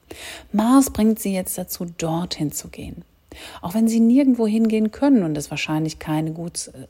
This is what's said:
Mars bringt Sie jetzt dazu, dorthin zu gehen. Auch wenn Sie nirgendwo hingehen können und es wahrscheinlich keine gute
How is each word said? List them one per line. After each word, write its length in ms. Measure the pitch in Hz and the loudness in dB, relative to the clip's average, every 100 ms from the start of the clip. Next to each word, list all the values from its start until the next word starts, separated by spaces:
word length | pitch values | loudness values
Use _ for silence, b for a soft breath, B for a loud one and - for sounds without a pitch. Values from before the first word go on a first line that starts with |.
| - B B B - | -20 B B B -4
Mars 380 | 208 226 269 269 | 0 4 6 4
bringt 300 | - 220 214 | 2 2 2
Sie 140 | 196 | -2
jetzt 240 | 185 185 - | -4 -4 -6
dazu, 280 | 180 - 170 | -8 -8 -10
dorthin 680 | 165 165 165 175 - 147 | -6 -4 -2 -4 -4 -4
zu 160 | - - | -6 -12
gehen. 360 | - - - - _ _ B B B | -12 -14 -14 -18 _ _ B B B
Auch 120 | 175 | -4
wenn 140 | 220 226 | 0 2
Sie 120 | 226 | 4
nirgendwo 460 | 226 262 269 233 220 | 6 6 6 4 2
hingehen 460 | 220 226 220 214 | 2 2 2 0
können 320 | - 285 254 | 0 4 4
und 140 | 165 151 | 2 -2
es 120 | - | -6
wahrscheinlich 500 | 147 - 156 156 - | -6 -4 -2 -2 -6
keine 320 | - 156 160 | -4 -2 -2
gute 560 | 165 170 - - 135 | -6 -10 -10 -12 -14